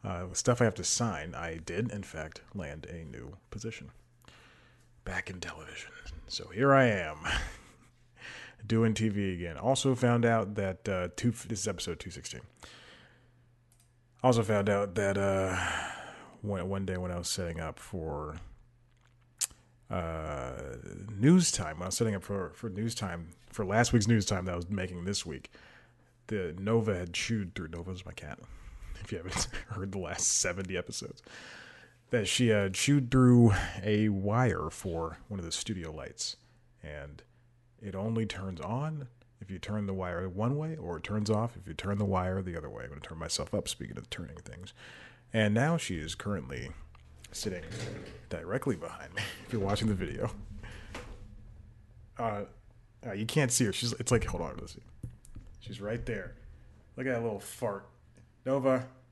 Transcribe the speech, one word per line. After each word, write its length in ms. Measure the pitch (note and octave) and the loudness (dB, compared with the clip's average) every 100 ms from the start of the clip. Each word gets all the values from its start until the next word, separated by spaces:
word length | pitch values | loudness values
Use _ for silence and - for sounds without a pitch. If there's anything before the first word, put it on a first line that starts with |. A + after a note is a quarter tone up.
Uh, 220 | G#2+ F2+ F#2 | -4 -6 -4
stuff 260 | F2+ - A#2+ | 0 2 6
I 40 | |
have 100 | A#2 | 4
to 100 | G2 | 4
sign. 500 | F2+ - A#2+ E2 D2+ | 0 2 0 -2 -6
I 220 | - E2+ A#2 | -6 -6 -8
did, 340 | - F3+ E3 | -4 -2 -2
in 120 | G#3 | -2
fact, 400 | - - D#3 - - | -8 -8 -8 -10 -12
land 300 | G2+ D2 D#2 | -8 -8 -8
a 200 | - E2+ | -10 -10
new 340 | D#2+ A#1+ B1 F#2+ _ | -10 -12 -12 -14 _
position. 400 | G#2 A2+ - C3+ - _ _ - - - - - _ _ - - | -10 -8 -10 -14 -20 _ _ -20 -20 -20 -20 -20 _ _ -12 -6
Back 240 | F2+ - | -4 -4
in 100 | F#2 | -8
television. 500 | - - D#2 - - - - - - | -8 -10 -12 -12 -14 -14 -12 -12 -8
So 200 | - - | -8 -6
here 260 | G2+ C#3 | 2 8
I 100 | C3+ | 10
am. 320 | B2 G2+ E2 D2+ - - - - - - - | 8 6 0 -4 -2 -2 -2 -8 -18 -20 -20
<laughs> 800 | _ _ - - - - - G#2 | _ _ -18 -16 -14 -16 -14 2
Doing 260 | A2+ A2+ | 4 6
T 160 | G#2 A2 | 4 2
V 240 | G2+ G2 | 2 0
again. 240 | F2 E2+ D2 | 0 -4 -2
Also 380 | A2+ C3+ C3+ | 2 4 4
found 320 | B2 B2 A#2+ A#2+ | 4 4 6 6
out 300 | A2+ G2+ G#2 | 6 2 0
that, 320 | G2 F#2 - | -2 -2 -2
uh, 200 | F#2+ F2+ - | 0 -2 2
two, 140 | A#2+ | 2
this 300 | A2 - G#2+ | 2 -4 -4
is 80 | G#2 | -2
episode 320 | F2+ - E2 | -4 -4 -6
two 100 | F#2 | -8
sixteen. 320 | - - - - _ - - - - - - - _ _ _ _ _ _ _ _ _ | -10 -10 -12 -14 _ -20 -18 -20 -20 -20 -20 -20 _ _ _ _ _ _ _ _ _
Also 200 | B2+ A#2 | 6 6
found 260 | G#2 G#2+ G2+ | 6 4 4
out 260 | G2+ G2+ | 4 2
that, 220 | F#2 G2+ G2 | 2 2 4
uh, 400 | G2 F#2+ F#2+ F#2 F#2 - - - - - - - | 2 2 2 0 0 -2 -4 -8 -12 -16 -18 -10
one, 260 | G2+ G2 F2+ | -4 -2 -2
one 160 | G2 | -2
day 140 | F#2+ F#2 | -2 -2
when 120 | F2+ | -2
I 60 | F2 | -4
was 120 | F2 | -4
setting 320 | - F2 E2 | -4 -4 -4
up 180 | D#2+ - | -6 -8
for, 580 | - F#2+ D#2+ D2 D2+ F2 - - - _ _ _ _ _ _ _ - - _ _ _ | -10 -6 -4 -4 -6 -8 -12 -18 -20 _ _ _ _ _ _ _ -4 -4 _ _ _
uh, 640 | F#2+ E2 D#2+ D#2 D2 B1+ - C2 A#1+ - - G#2 G2+ | -4 -2 -4 -4 -4 -6 -8 -8 -10 -12 -12 -10 4
news 340 | B2 F3+ E3 | 8 8 8
time, 260 | - D#2 D#2 | 2 -4 -4
when 60 | |
I 20 | F2+ | -4
was 100 | - | 0
setting 180 | A2+ | 2
up 80 | G2+ | 0
for, 300 | - G2 F2 | -2 -4 -4
for 140 | - A#2 | -6 -8
news 260 | G2 A2+ | -4 -4
time, 340 | A2+ G2 E2+ E2+ - - | -2 -4 -4 -8 -14 -14
for 140 | - | -4
last 280 | F2+ G#2 A#2+ | 2 4 6
week's 160 | B2 G#2 | 6 6
news 180 | A2+ G2 | 4 4
time 200 | G2 F#2 | 0 0
that 60 | |
I 40 | F2 | -4
was 120 | F2 | -2
making 360 | G2+ F#2 F2 | -4 -4 -4
this 200 | F2 G2+ | -2 -2
week, 260 | F2 C2+ - - - - - _ _ _ - | -4 -8 -12 -20 -20 -20 -20 _ _ _ -4
the 280 | G#2+ F2 F2 | -2 -2 -2
Nova 360 | G2 A#2 G#2 | 2 4 4
had 180 | F2+ F2 | 0 -2
chewed 420 | F2 - A2+ F#2 | -4 0 0 -2
through, 140 | - E2 | -6 -6
Nova's 380 | E2+ F2 F2+ F2 | -6 -6 -8 -10
my 60 | |
cat, 260 | - D2 - - - - | -12 -12 -14 -14 -16 -16
<laughs> 320 | - - - | -14 -12 -10
if 100 | G2+ | -8
you 60 | F#2 | -6
haven't 300 | F2 E2+ - - | -4 -4 -2 -4
<laughs> 100 | - | -8
heard 240 | G2+ G2 | -6 -4
the 60 | G2 | -4
last 400 | F2 - - - | -6 -2 2 2
seventy 400 | F#2 F2+ F#2 F2+ | 2 0 -2 -4
episodes, 440 | - - - - - - - - - - - _ _ | -4 -8 -10 -12 -16 -18 -16 -16 -18 -20 -20 _ _
that 180 | A#2+ G2 | 0 2
she, 240 | - B2 | 4 6
uh, 160 | G#2+ G2 | 6 4
chewed 420 | F#2+ - C#3+ B2 | 2 6 6 6
through 420 | C3 B2+ A#2+ A#2 G2+ - - | 8 12 12 12 8 2 -2
a 260 | G2+ G#2 G#2+ | 2 4 6
wire 640 | G2 G2+ A2+ B2+ - D#2 | 4 2 4 4 2 -2
for 480 | - F#2+ E2 D#2+ D#2+ - | -6 -4 -2 -4 -8 -8
one 140 | G2 | -6
of 40 | |
the 60 | E2+ | -4
studio 400 | - - F#2+ E2 | -6 -4 -4 -4
lights, 460 | D2+ C2 - - - _ _ _ _ | -8 -10 -8 -8 -8 _ _ _ _
and 420 | D#2 D2 C#2+ D2 - _ _ _ _ _ | -12 -10 -12 -14 -20 _ _ _ _ _
it 140 | G#2 F#2+ | -10 -4
only 280 | G#2+ A2+ | -2 0
turns 360 | G#2+ G2 F#2+ F2 | 0 -2 -6 -6
on 480 | D#2+ A#2 D3+ D#3 C3+ - - _ | -4 -2 -2 -6 -8 -14 -20 _
if 100 | G2 | -10
you 80 | F#2+ | -8
turn 280 | - G#2+ G2+ | -4 -2 -2
the 80 | |
wire 340 | F#2+ F2+ F2 F#2 | -2 -2 -2 -4
one 280 | F#2 A2+ C#3+ | 0 0 0
way, 200 | D#3 D#3+ | -2 -6
or 220 | E2 E2 | -6 -6
it 40 | |
turns 260 | - G#2 G#2 | -2 0 2
off 280 | G#2+ A#2 E2+ | 2 2 -4
if 100 | F2+ | -12
you 80 | |
turn 240 | E2+ - G2+ | -6 -2 2
the 60 | |
wire 360 | G#2 F#2 F#2 F#2+ | 4 4 2 0
the 160 | F#2 E2 | -2 -6
other 140 | D#2 | -8
way. 140 | G#1+ | -10
I'm 60 | A#1+ | -10
gonna 100 | C#2 | -12
turn 180 | - D#2+ | -12 -8
myself 340 | D#2 - - | -4 -4 -2
up, 160 | G2+ - | -2 -2
speaking 300 | - - - | -8 -8 -10
of 100 | - | -10
turning 260 | - E2+ E2 | -8 -8 -10
things. 360 | - - F#2 - - - - - - | -14 -12 -14 -16 -18 -18 -20 -20 -2
And 220 | A2+ G#2+ | 2 4
now 220 | G#2+ D3 E3 | 6 4 2
she 200 | - F2 | -2 -4
is 180 | D#2 | -4
currently 560 | - - G2+ B1+ C2+ C2 - - - - - - | -6 -4 -4 -4 -8 -8 -12 -16 -20 -20 -20 -14
sitting 320 | - G#3+ - - - - - - - - | -6 -4 -6 -8 -8 -8 -8 -12 -16 -10
directly 480 | E2+ E2+ B2 C3+ F2+ | -8 -4 -2 -2 -2
behind 360 | E2 - D2+ | -4 -10 -10
me, 80 | - - | -6 -6
<laughs> 120 | - - | -8 -6
if 60 | |
you're 100 | A#2 | -2
watching 260 | F#2+ G2+ A2 | 2 2 2
the 60 | |
video. 360 | G2 F2 - - - - - - - - - - - - - - - - - - - - - | 0 -2 -2 -4 -6 -10 -10 -10 -12 -12 -12 -12 -14 -14 -16 -18 -18 -20 -20 -20 -20 -20 -4
Uh, 260 | A2+ G#2 G2+ - - - - - | -2 -2 -6 -12 -20 -20 -20 -14
uh, 80 | A#2 | -8
you 140 | G2+ A2 | -4 0
can't 240 | - C3 | 2 4
see 140 | - | 4
her. 80 | A#2 | 2
She's, 200 | F#2+ A#2+ | 2 -2
it's 180 | A2 A2+ | -2 4
like, 120 | A#2+ | 4
hold 180 | - F2 | 4 -2
on, 140 | D#2+ - | -4 -6
let's 160 | - | -10
see. 80 | - - - - - - - - - | -14 -18 -14 -14 -14 -16 -16 -16 -16
She's 220 | - - | -12 -8
right 240 | G2+ A#2 A#2+ | -4 -4 -4
there. 280 | G#2+ F2 - - - - - - - | -6 -8 -14 -18 -20 -20 -20 -20 -6
Look 120 | C3 | -2
at 60 | |
that 80 | A#2+ | 0
little 160 | A#2 G2+ | 0 -4
fart. 480 | - - A#2 G2 - - - - - _ - | -8 -4 -2 -2 -8 -20 -20 -20 -20 _ 0
Nova. 400 | C#3 C3+ C3 B2 - - | 2 4 4 0 -14 -20